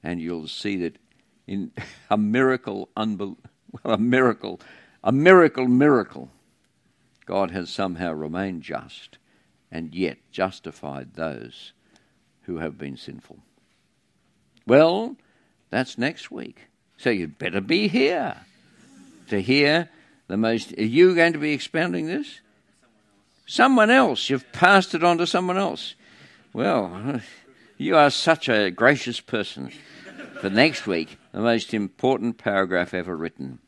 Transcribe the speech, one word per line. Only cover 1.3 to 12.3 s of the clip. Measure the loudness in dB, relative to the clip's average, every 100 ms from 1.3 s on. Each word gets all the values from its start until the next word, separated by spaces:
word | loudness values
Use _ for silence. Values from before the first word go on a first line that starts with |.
| _ -10
in | -8 -8 -10 -16
<laughs> | -18 _
a | 0
miracle, | 2 4 4 2 -4 -8 -8 -6
unbel-, | -4 -4 -8 -12 -20 _ _
well, | -14 -4
a | 0
miracle, | 2 4 4 0 -8 -12 -16 -20 _ _
a | 0
miracle, | 4 8 8 6 2 2
miracle, | 4 4 4 0 -10 -18 _ _ _ _ _ _ _ _ _ -6
God | -4 -2
has | -4 -8
somehow | -4 -4 -4 -6
remained | -6 -6 -6 -6 -8
just | -10 -12 -12 -20 -20 _ _ _ _ _ _
and | -12 -10
yet | -4 -4 -4 _
justified | -4 -4 -4 -16 -14 -12 -12 -14
those | -8 -8 -8 -14 -18 -20 _ _ _ _ _ _